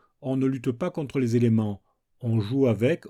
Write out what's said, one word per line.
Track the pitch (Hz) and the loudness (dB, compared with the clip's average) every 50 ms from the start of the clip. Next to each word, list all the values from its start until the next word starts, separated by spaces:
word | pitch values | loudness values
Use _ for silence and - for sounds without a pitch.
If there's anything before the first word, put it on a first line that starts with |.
| _ _ _ _ | _ _ _ _
on | - 131 135 | -6 -4 -2
ne | 135 135 | 0 0
lutte | 135 135 131 120 139 | -2 -2 -2 -4 -4
pas | 117 120 180 175 | -4 -4 -4 -6
contre | - 170 147 123 - 139 | -4 -6 -8 -4 -2 -2
les | 127 113 113 | 0 2 2
éléments. | 120 120 117 113 110 107 104 101 - _ _ _ _ _ _ _ _ | 4 4 4 4 2 2 0 -4 -8 _ _ _ _ _ _ _ _
On | 123 117 113 110 | -4 -2 0 0
joue | 101 101 127 139 135 | 0 0 0 2 2
avec, | 120 107 98 117 135 175 - - | 2 2 2 2 0 0 -2 -6